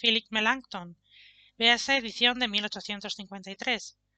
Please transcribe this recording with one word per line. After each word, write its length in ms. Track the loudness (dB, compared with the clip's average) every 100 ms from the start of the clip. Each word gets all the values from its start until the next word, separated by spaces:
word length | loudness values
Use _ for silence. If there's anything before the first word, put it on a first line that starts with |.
Philipp 240 | 2 2 0
Melanchthon, 640 | 0 0 0 -4 -10 -10 -14 _ -20 -20 -20 _ 2
véase 380 | 4 4 4 2
edición 420 | 0 2 2 2
de 80 | 0
mil 180 | 0 -4
ochocientos 480 | -6 -8 -8 -8
cincuenta 380 | -10 -12 -12 -12
y 40 | -8
tres, 440 | -4 -4 -4 -18 _